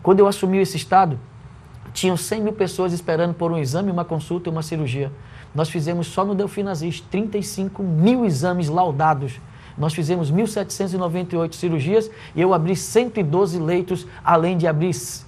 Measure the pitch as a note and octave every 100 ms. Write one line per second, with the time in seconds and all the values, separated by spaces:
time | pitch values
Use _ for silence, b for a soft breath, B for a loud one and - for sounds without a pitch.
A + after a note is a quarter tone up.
0 | - G3 G3+ G3+ F#3+ F#3+ F#3+ E3 - F#3
1 | F#3 B2+ - - - - - - - -
2 | F#3 F3 - A3 G#3+ G#3+ F#3 F3+ F#3 E3+
3 | - D#3+ F3 E3+ E3+ E3 C#3 D3+ G3 F3
4 | E3+ E3 D#3 F3 F3 D#3+ D#3 E3 C#3+ B2+
5 | C3+ - B B B C#3+ D#3+ F3 D3+ F3
6 | D#3+ - G3 G3 G3+ G3+ G3 F3 E3 -
7 | - F#3 G#3+ G#3 G3 - G3 F#3+ F#3+ D#3+
8 | F#3 B3+ A#3 C#3 F3 F3+ D#3+ E3 F3+ C#3
9 | D#3 D3 C#3 B2 - B B - D3+ D#3
10 | D3+ F3+ D#3 D#3+ A3 G#3+ F#3+ - G3 F#3
11 | F3+ E3+ F3+ F3 E3 D#3+ F3+ E3 C3+ G#3+
12 | A3 B B - F3+ F3+ D#3+ F#3 - A3
13 | B3 A3 E3 F3 G3 F3 D#3 F3 F3+ F3+
14 | - B - E3+ E3 F#3 D#3 D3+ F3+ E3+
15 | - -